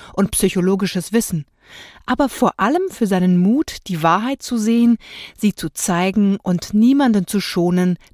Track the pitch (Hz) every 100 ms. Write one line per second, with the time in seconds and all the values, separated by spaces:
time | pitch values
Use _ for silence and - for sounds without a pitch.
0 | - - 196 - 190 190 180 190 190 185
1 | 165 226 - 160 - _ _ - - -
2 | - 156 277 - 226 - 202 330 381 -
3 | 208 185 180 180 185 262 - - - 170
4 | 165 180 240 277 - 240 214 233 233 226
5 | - - - _ 214 - 165 - - 175
6 | 185 196 202 196 - 175 - 214 233 277
7 | 269 208 175 202 - 190 175 180 180 175
8 | -